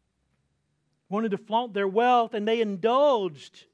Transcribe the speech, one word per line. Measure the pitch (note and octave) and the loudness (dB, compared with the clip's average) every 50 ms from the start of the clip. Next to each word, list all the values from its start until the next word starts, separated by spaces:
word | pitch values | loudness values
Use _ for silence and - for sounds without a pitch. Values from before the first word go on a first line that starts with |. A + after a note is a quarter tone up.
| _ _ _ _ _ _ _ _ _ _ _ _ _ _ _ _ _ _ _ _ _ - | _ _ _ _ _ _ _ _ _ _ _ _ _ _ _ _ _ _ _ _ _ -8
wanted | F#3 G#3 A3+ A3+ | -6 -4 -4 -2
to | G3 F#3 | -4 -6
flaunt | - - G#3 A#3 B3 A#3+ | -6 -4 -4 -4 -4 -4
their | F#3+ G3+ G3+ G3 | -4 -4 -4 0
wealth, | F#3 A3 A#3+ B3 B3 A#3+ A#3 A3 - | 0 2 4 4 4 4 2 0 -4
and | G#3+ G#3 | -4 -2
they | A3 A3+ A#3 | -2 0 0
indulged. | A3+ G#3 G3+ F3+ E3 A3 A#3+ C4+ D4 D4 C4 A3 G3 F3+ D3 C#3 - - _ - - _ | -2 -4 -4 -2 0 2 2 4 4 4 2 2 -2 -4 -8 -10 -20 -20 _ -20 -20 _